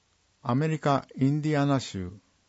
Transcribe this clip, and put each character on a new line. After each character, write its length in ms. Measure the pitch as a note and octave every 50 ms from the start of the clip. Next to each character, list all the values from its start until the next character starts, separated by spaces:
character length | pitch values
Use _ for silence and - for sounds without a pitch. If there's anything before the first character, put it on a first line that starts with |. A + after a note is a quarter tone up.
| _ _ _ _ _ _ _ _ -
ア 120 | B2+ A#2+
メ 140 | C3+ D#3 D#3+
リ 100 | D#3+ D3+
カ・ 280 | - D3 C#3+ B2+ - - -
イ 120 | - C3 C3+
ン 140 | C#3+ D3+ D3
デ 80 | D#3
ィ 100 | D3+ C#3+
ア 60 | C#3
ナ 140 | C#3+ C#3 C3
州 320 | - - - G2 F#2 F2+ F#2+ G#2 - _ _ _ _